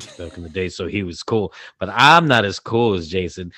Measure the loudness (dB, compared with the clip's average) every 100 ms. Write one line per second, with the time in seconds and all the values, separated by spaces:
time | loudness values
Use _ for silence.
0 | -20 -16 -16 -14 -12 -8 -6 -6 -6 -6
1 | -6 -10 -4 -2 -2 -8 -20 -10 -2 4
2 | 6 6 6 2 2 -4 -4 0 0 0
3 | -4 -6 -6 -8 -14